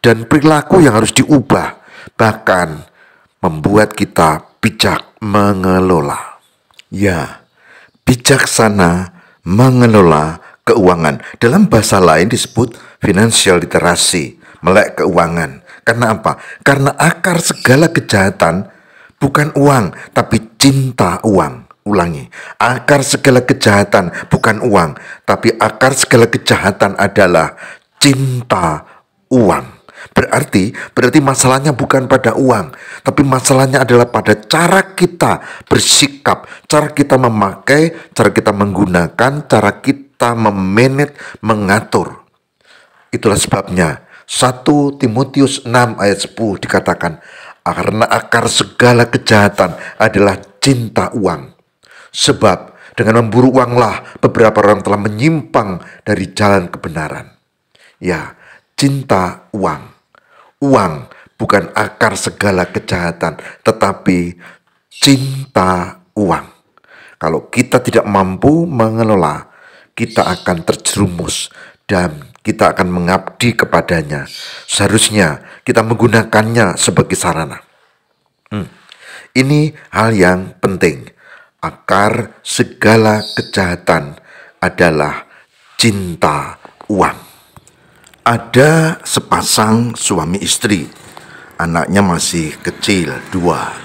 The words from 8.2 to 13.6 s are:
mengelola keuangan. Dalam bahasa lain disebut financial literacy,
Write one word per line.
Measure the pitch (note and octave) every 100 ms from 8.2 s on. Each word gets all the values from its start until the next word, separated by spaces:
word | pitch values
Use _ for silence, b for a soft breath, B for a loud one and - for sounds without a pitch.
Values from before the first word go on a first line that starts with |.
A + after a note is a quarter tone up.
| - C3+ - - A2 G2+ F2 F2 F#2 b b b -
mengelola | G2 B2+ B2+ A#2+ G#2+ F2 D#2 D#2 E2 B B -
keuangan. | F2+ F2+ F2 D#2+ C#2 B B
Dalam | A#2 E3 G#3+
bahasa | A2+ G#2 G2+
lain | F2+ D#2 F#2+
disebut | A#2+ - - A#2 B B B
financial | - F#2 A2+ G#2+ G2
literacy, | F2+